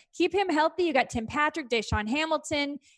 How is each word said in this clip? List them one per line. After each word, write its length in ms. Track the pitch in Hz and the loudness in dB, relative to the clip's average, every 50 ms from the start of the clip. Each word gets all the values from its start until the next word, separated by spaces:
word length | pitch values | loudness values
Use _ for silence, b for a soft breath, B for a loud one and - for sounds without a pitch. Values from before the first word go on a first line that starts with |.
| B B - | B B -2
keep 200 | - 339 359 - | 0 0 2 2
him 140 | 392 403 370 | 0 0 2
healthy. 340 | 302 302 302 320 320 - 359 | 2 2 2 2 2 0 0
You 100 | 330 277 | 2 2
got 160 | 262 240 - | 2 0 0
Tim 160 | - - 226 214 | -2 -6 -6 -4
Patrick, 400 | - 294 294 302 302 330 294 226 | -2 0 0 0 0 -2 -6 -2
Deshaun 400 | 233 226 214 - 220 214 208 214 | -2 -2 -2 0 -2 -2 -2 0
Hamilton, 680 | 247 294 320 320 320 294 294 - 311 285 285 285 285 285 b b b | -2 -2 0 0 0 -2 -2 -2 -2 -2 -2 -2 -4 -8 b b b